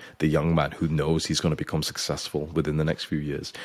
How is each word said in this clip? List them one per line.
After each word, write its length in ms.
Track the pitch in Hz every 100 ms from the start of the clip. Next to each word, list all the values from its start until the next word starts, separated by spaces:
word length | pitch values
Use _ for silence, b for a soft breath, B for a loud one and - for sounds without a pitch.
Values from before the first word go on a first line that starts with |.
| B B
the 80 | 78
young 260 | 76 82
man 200 | 80 71 -
who 100 | 80
knows 380 | 78 73 80 -
he's 140 | 78
gonna 160 | 82 76
become 260 | - 78
successful 720 | - - - 71 - 73 76
within 240 | 78 78 76
the 80 | 78
next 200 | 76 -
few 120 | 76
years. 340 | 73 69 - B